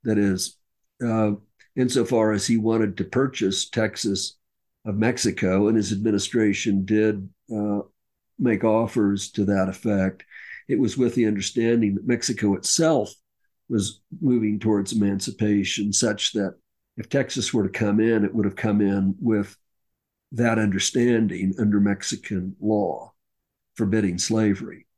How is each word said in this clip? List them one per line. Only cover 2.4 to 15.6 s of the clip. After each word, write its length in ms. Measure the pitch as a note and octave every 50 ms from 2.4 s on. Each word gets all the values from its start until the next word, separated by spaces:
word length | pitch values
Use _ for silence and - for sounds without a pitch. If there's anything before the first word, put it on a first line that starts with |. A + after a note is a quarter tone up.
| -
he 120 | - A#2
wanted 400 | A2+ G#2+ A2+ A2+ A2+ A2 G#2 G2
to 60 | - F#2+
purchase 640 | - - B2 C3+ C#3 C3+ - A2 F#2+ F#3+ - - -
Texas 680 | - A#2+ A2 G#2+ - - - G#2+ G2+ F#2+ - - - _ _ _ _ _ _ _ _ _ _
of 100 | A2 G2
Mexico, 720 | G2+ A2 A#2+ A#2+ A#2+ - A2+ E2 - - F#2 F#2 G2 G#2
and 100 | G#2 A2+
his 140 | A2+ G#2 F#2+
administration 960 | G#2+ G2 G#2+ A2+ G#2 G2 - - - A#2+ A2 G#2 G2 G2+ - A2+ G2 G2 F#2+
did, 440 | F#2+ G#2+ G#2+ G#2+ A2 A2 G2+ F#2+ F#2+ _ _ _ - A#2
uh, 280 | G#2+ G#2 G#2 G2+ G2+ - - _ _ _ _ _ _ _ _ _
make 260 | - G3 A#2+ A2 F#2+ -
offers 680 | A2+ G#2+ A2+ A#2 A2 - A#2 G#2+ G2+ G2+ G2 - -
to 140 | - - G#2
that 240 | G2 G2+ G2 F#2+ F#2+
effect, 540 | F#2 - - A2+ G#2 G2 F#2+ F#2+ - - - _ - - - - - - -
it 120 | - C#3 -
was 180 | C3+ G#2+ -
with 180 | C3+ B2+ A#2 A#2+
the 100 | B2+ A#2
understanding 680 | G#2+ G#2+ G2+ G2 - - A#2+ A2+ A#2 A#2 A#2 A2+ G2+ G2
that 120 | G2 -
Mexico 480 | A#2 A#2+ A#2 - - A#2+ - A2 G2+ G2
itself 580 | F#2 - - - - E3 D#3+ D#3+ C3 G#2 - - _ _ _ _ _ _ _ _ _ _ _
was 320 | A#2+ G#2+ G2 G2 - _ _ _ - -
moving 380 | - C3+ B2 A#2+ G#2+ G#2+ G#2+ G2+
towards 340 | A2 A2 G#2+ G2+ F#2+ G2 -
emancipation, 960 | A2 G2+ G2+ G2 G2 - - G#2+ - A2+ G#2+ G#2 G2+